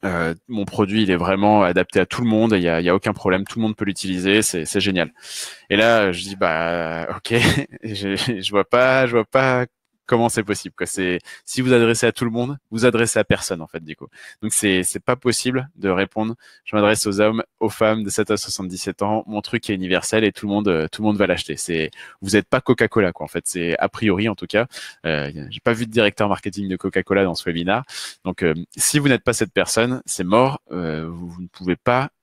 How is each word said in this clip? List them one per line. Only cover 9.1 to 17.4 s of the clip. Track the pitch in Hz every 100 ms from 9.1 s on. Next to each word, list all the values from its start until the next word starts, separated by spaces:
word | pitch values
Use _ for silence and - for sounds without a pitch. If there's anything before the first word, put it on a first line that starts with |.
vois | 120 107
pas | 131 131 127 123 _ _ _ -
comment | 120 117
c'est | -
possible, | 101 101 92 -
quoi. | 85
C'est, | - 92 90 - - -
si | -
vous | 127
adressez | 123 117 113 120
à |
tout | - 120
le |
monde, | 113 123 143 _
vous | 113 123
adressez | 110 113 -
à |
personne, | 104 101 - 87
en | 80
fait, | 85
du | 80 78
coup. | 69 - - -
Donc, | 110
c'est, | - 107 92
c'est | 90 101
pas | - 127
possible | 123 113 127 131 135 _
de | 98
répondre, | 92 98 - 110 117 - - -
je | 107
m'adresse | 104 107 107
aux | 98
hommes, | 107 110